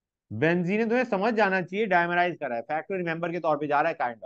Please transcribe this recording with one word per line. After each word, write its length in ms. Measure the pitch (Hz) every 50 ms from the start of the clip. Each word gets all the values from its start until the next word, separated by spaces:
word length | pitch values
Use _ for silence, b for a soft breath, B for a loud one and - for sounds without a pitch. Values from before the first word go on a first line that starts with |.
| _ _ _ _ _ -
बेंजीन 500 | 107 107 135 165 170 180 175 165 202 214
ने 40 | 226
तुम्हें 180 | 220 226 247 254
समझ 280 | 240 214 190 190 233 247
जाना 260 | 208 214 190 190 190 185
चाहिए 240 | 180 185 202 226
dimerize 500 | 208 185 175 170 170 175 175 175 180 165 135
करा 160 | 151 131 120
है, 60 | 117 117 -
fact 180 | 151 156 - -
to 60 | 196 185
remember 320 | 180 170 160 165 170 175 165
के 80 | 180
तौर 160 | 160 165 151 143
पे 80 | 151
जा 140 | 143 143 143
रहा 120 | 151 165 160
है 40 | -
kind 240 | 135 123 117 110 -